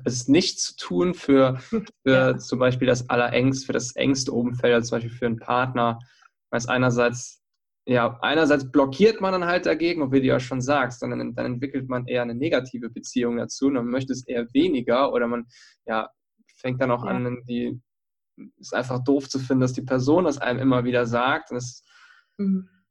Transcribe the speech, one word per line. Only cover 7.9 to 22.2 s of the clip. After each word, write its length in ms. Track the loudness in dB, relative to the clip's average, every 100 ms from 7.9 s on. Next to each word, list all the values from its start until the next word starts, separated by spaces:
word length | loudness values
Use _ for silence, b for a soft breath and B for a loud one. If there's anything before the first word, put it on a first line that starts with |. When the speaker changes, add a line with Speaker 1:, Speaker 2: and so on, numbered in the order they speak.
| 2 2 0
Speaker 1:
einerseits 480 | 0 2 4 2 2
blockiert 480 | 2 2 4 4 4
man 120 | -2
dann 140 | 0 0
halt 200 | 0 0
dagegen 360 | 0 0 0
und 100 | 2
wie 80 | 2
du 80 | 4
ja 120 | 0
schon 200 | 0 -4
sagst, 400 | 0 0 0 -4
dann, 320 | -8 -6 -6
dann 120 | -6 -6
entwickelt 420 | -6 -6 -6 -6
man 180 | -6 -4
eher 160 | -4
eine 120 | -2 -4
negative 540 | -2 -2 -2 -8 -10
Beziehung 460 | -12 -6 -2 -2 -2
dazu 280 | -6 -2 -2
und 60 |
man 120 | 0 -2
möchte 240 | -4 -4
es 120 | -8 -6
eher 200 | -6 -2
weniger 580 | 0 2 0 0 0 2
oder 160 | 0 -2
man, 180 | -4 -8 b b b -6
ja, 220 | -6 -6 _ _ _ _ _
fängt 240 | -6 -2
dann 80 | 0
auch 120 | 0
Speaker 2:
Ja. 60 | -2
Speaker 1:
an, 320 | -4 -4 -6 -8
die, 320 | -6 -6 -8 _ _ _ _ _ -20 -20 _
ist 160 | -8
einfach 280 | -6 -4 -4
doof 240 | 2 0 0
zu 100 | -6
finden, 220 | 0 2
dass 100 | 2
die 100 | -2
Person 420 | -4 -2 2 4
das 140 | 2 0
einem 220 | -2 0
immer 240 | 2 2
wieder 220 | 2 0 0
sagt 440 | 0 0 0 -4
und 60 | -8
es 260 | -8 -14 b b b b